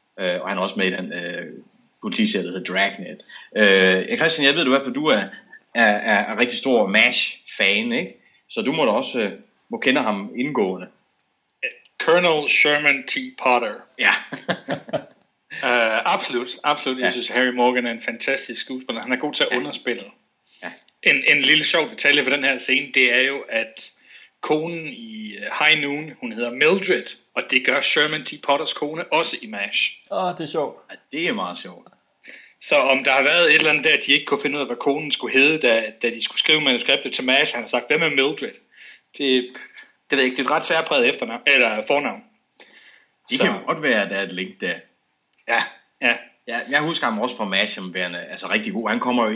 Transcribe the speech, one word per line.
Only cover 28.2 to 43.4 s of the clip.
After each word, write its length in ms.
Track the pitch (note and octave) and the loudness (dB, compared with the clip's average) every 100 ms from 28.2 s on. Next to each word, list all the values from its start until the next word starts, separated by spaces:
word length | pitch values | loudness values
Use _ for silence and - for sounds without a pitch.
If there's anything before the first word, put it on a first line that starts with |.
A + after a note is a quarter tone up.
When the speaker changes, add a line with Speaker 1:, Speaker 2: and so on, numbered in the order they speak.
| C3 | -6
Speaker 2:
T. 80 | D3+ | -6
Potters 300 | - C#3+ D3+ | 0 0 0
kone 320 | - D3+ D#3+ E3+ | -4 -6 -6 -2
også 320 | D#3 D#3+ B2+ | 0 0 -4
i 60 | A2+ | -8
mash. 500 | G#2+ G#2 - - - - | -8 -4 -2 -2 -4 -8
Speaker 3:
Åh, 200 | G#3 F#3 F3 | -4 -2 -4
det 60 | |
er 40 | D#3+ | -4
sjovt. 320 | E3 C3+ - - | -2 -4 -6 -18
Speaker 1:
Ja, 40 | - _ C#3+ | -20 _ -4
det 100 | E3+ | -2
er 60 | |
meget 240 | A2 F2+ F2+ | -2 -4 -6
sjovt. 300 | F#2 F2+ - _ _ _ - - - _ | -12 -18 -20 _ _ _ -20 -20 -20 _
Speaker 2:
Så 140 | - D3 | 2 4
om 280 | C3+ C3+ | 4 4
der 80 | C3+ | 4
har 120 | C3+ | 4
været 260 | C3+ E3+ E3 | 4 4 6
et 60 | D#3 | 6
eller 140 | D#3 | 4
andet 140 | D3+ D3+ | 2 2
der, 120 | C#3+ - | 2 4
de 60 | |
ikke 120 | C#3+ - | 2 2
kunne 160 | C#3 | 0
finde 140 | D3 C#3+ | 0 -2
ud 60 | |
af, 60 | B2+ | -4
hvad 80 | A#2+ | -2
konen 340 | C#3+ C#3+ D3+ | 0 0 -2
skulle 220 | - A2+ C3 | -4 0 4
hedde, 180 | C#3 D#3 B2+ | 4 4 4
da, 240 | A2+ A2 - | 2 0 -4
da 80 | A#2 | -4
de 140 | A2+ | -4
skulle 160 | - - | -4 -2
skrive 220 | - D#3 | 2 2
manuskriptet 520 | C#3+ B2 A#2 C#3 C3 | 2 0 2 0 -2
til 100 | B2 C3 | -4 0
mash, 280 | C3+ D3+ A#2+ | 2 2 -2
han 80 | |
har 40 | A2+ | -4
sagt, 200 | B2 - | -4 0
"Hvem 140 | D3+ | 0
er 80 | E3 | 0
Mildred?" 420 | C#3 C3+ D#3 A2+ - _ - - - _ - | 0 0 -2 -8 -12 _ -20 -20 -20 _ -4
Det, 320 | C#3 B2+ B2 - - - - _ - | 2 2 0 -8 -20 -20 -20 _ -2
det 80 | C#3 | 0
ved 0 | |
jeg 80 | B2+ | 2
ikke, 100 | B2+ | 0
det 40 | |
er 40 | C3 | 0
et 60 | |
ret 140 | D#3 - | 0 0
særpræget 440 | E3 D#3+ D3 B2 | 0 0 2 2
efternavn, 320 | - A#2 A#2 - | 0 -6 -2 2
eller 360 | C#3 A#2 G#2+ G#2+ | 4 4 0 0
fornavn. 360 | C#3+ C3+ G2+ - _ _ - - - - - _ _ - | 0 0 -6 -14 _ _ -20 -20 -20 -20 -20 _ _ -6
Speaker 1:
Det 80 | |
Speaker 2:
Så 60 | C3 | 0